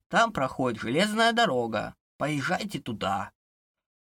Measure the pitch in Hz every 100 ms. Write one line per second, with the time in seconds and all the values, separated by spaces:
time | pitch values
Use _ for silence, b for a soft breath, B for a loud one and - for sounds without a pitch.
0 | _ 185 233 190 131 - 127 117 107 139
1 | 208 214 226 233 226 127 117 107 110 -
2 | _ _ 143 151 131 175 214 139 - 107
3 | 95 98 101 _ _ _ _ _ _ _
4 | _